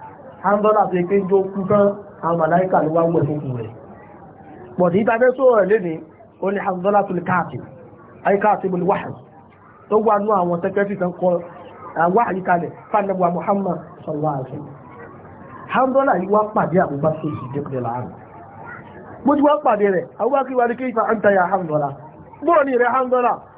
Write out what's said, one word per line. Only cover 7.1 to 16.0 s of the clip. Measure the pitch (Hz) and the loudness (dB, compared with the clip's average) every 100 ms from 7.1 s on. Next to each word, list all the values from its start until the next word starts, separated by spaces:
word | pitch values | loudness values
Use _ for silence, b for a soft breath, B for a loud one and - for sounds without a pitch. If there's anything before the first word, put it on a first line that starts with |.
| 175 | -2
katib, | 170 180 151 - - - - - - - | -2 -2 -2 -8 -16 -20 -20 -20 -20 -4
ay | 170 202 | 0 2
katibul | 214 196 190 180 | 2 0 -2 -2
wahyi. | 180 185 - - - - - - - - - | 0 -2 -4 -14 -20 -20 -20 -20 -20 -16 -2
Tó | 214 | 2
wà | 220 208 | 4 2
nínú | 208 | 2
àwọn | 202 175 170 | 0 0 -2
sẹ́kẹ́tì | 190 196 202 196 | -2 -2 -2 -2
kan | 180 | -4
kọ, | 175 180 170 - - - - - | -2 0 0 -4 -18 -20 -20 -8
ah, | - 170 | 0 2
wáyé | 208 233 185 | 2 0 -2
kalẹ̀ | 185 175 147 - - | 0 0 -2 -12 -4
fún | 214 | -2
Ànábì | 196 185 | 0 0
wa | 175 | 0
Muhammad | 175 208 196 185 156 - - - | 0 -2 -2 -2 -6 -10 -14 -8
sallallahu | 151 151 139 | -4 -4 -4
alaihi | 123 | -8
wasallam. | 117 - - - - - - - - - - - | -12 -14 -18 -20 -20 -20 -20 -20 -20 -20 -18 -4
Hanzala | 233 262 262 | 0 2 2